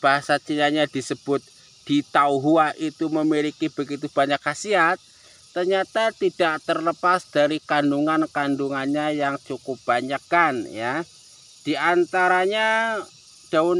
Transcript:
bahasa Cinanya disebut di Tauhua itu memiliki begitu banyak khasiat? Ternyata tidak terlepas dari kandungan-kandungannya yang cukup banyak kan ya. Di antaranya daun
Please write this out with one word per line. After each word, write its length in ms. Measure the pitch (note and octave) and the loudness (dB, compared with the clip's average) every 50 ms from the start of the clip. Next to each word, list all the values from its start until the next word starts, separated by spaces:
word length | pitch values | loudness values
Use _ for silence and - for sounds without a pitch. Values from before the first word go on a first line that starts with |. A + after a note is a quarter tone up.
bahasa 400 | - C#3 C#3 C#3+ C#3+ - D3 C#3+ | 2 2 2 2 2 0 -2 -2
Cinanya 480 | - - D3+ D3 D3 D3 D3+ D#3 D3+ D3 | -2 -2 -2 0 0 0 2 0 0 -2
disebut 560 | - C#3 B2 - C#3+ - - C#3 C#3 C3+ - - - - - - - - - | -2 -6 -6 -6 -8 -8 -4 -2 -4 -4 -4 -8 -16 -20 -20 -20 -20 -16 -6
di 160 | - C#3+ C#3+ | -2 -2 -2
Tauhua 720 | C#3 - - D3+ C#3+ C#3+ C#3+ C3+ C3+ D3+ D#3+ E3 D#3 D3 - - | -2 0 2 2 4 4 2 2 2 4 4 4 4 2 0 -4
itu 240 | D#3 D#3 C#3 - D#3+ D#3 D#3 | -6 -8 -6 -6 -4 -2 -2
memiliki 560 | D#3 D#3 D#3 D#3 D3+ D3 D3+ C#3+ - D#3+ D#3 | 0 0 2 2 0 0 -2 -4 -4 -6 -6
begitu 400 | - - C#3 B2+ C#3+ C#3 D3+ D3 | -4 -6 -8 -6 -8 -8 -8 -4
banyak 320 | - D3 C#3 C#3 C#3+ C#3 | 0 0 0 2 0 -2
khasiat? 560 | - D3 D3 - - G#3+ G3+ F3+ E3 E3 F#3 - - - - - - - - - - - - | -2 -4 -6 -6 -4 0 2 2 4 2 2 -2 -6 -12 -20 -20 -20 -20 -20 -20 -20 -10 -6
Ternyata 560 | F3 F3+ F3+ F#3+ F#3+ F#3+ - - A3 A3 A3+ | -4 -2 0 0 0 -2 -2 -2 -2 0 0
tidak 560 | G#3+ - G#3 F3+ - - F3+ D#3+ D#3 D#3 - | 0 -2 -2 -2 0 0 0 0 0 -2 -4
terlepas 640 | - E3 D#3+ D#3+ E3+ D#3+ - - F3 F3+ F3+ - - | -4 -4 -2 -2 -2 -2 0 0 0 0 0 -2 -2
dari 320 | - D3+ D3 D3 D#3 D3+ | 0 2 2 2 0 -4
kandungan-kandungannya 1500 | - - D#3 D3 C#3+ C#3+ C#3 C#3+ D3+ D#3 D#3+ D#3+ D#3+ D3+ - D3 C#3+ C#3+ C#3 C3+ C#3 C3+ C#3 C3+ C3+ C#3 C#3+ D3+ D3+ D3+ D3+ | -4 -2 0 0 2 2 0 0 0 0 0 0 -2 -2 -2 -4 -2 -2 -2 -2 -4 -4 -4 -4 -4 -4 -2 -2 -2 -2 -2
yang 240 | D3 C#3+ C#3 C#3 C#3 - | -2 -2 -2 -4 -6 -8
cukup 320 | - C#3 A#2+ - - C3 A#2+ - | -10 -10 -10 -8 -10 -10 -6 -4
banyak 360 | - A#2+ B2 B2+ C3 C#3 C3+ - | -2 -2 -2 -2 -4 -6 -8 -4
kan 400 | - E3+ E3+ E3+ - - A#2+ - - | 0 2 2 2 2 0 -2 -6 -8
ya. 360 | - G#2+ A2+ A#2+ C3 D#3+ E3+ - - - - - - - - - - - - | -8 -6 -6 -4 -4 -4 -6 -8 -14 -20 -20 -20 -20 -20 -20 -20 -20 -10 -6
Di 100 | C#3+ D3+ | -6 -4
antaranya 1300 | C3+ D3+ E3+ F3 F3 F3 - - F#3 F3+ F3+ F#3 F3+ F#3 G3 G#3 A3 A3 A3 A3 A3 A3+ A3+ A3 G3+ F3+ - - - - - - - - - | 0 0 2 2 2 2 0 0 2 2 4 2 2 2 0 0 0 0 2 2 0 0 -2 -4 -6 -8 -10 -16 -20 -20 -20 -20 -20 -10 -2
daun 320 | - D#3+ D#3+ F3 F3+ F3+ | 0 0 2 2 0 0